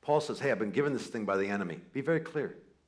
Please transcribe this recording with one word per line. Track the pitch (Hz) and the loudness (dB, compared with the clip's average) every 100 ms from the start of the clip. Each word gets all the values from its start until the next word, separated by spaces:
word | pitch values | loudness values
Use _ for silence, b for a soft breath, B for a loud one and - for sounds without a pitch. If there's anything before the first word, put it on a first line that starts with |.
Paul | - 147 | 4 2
says, | 143 107 | 2 -2
"Hey, | 139 | 0
I've | 110 | 2
been | 107 | 2
given | 95 147 | 2 2
this | 127 - | 0 -4
thing | 120 | -4
by | 101 98 | 0 2
the | 98 | 2
enemy." | 101 92 78 - | 0 -2 -6 -8
Be | 135 | -6
very | 139 165 | 0 0
clear. | 160 151 117 - - _ | 0 -4 -4 -8 -20 _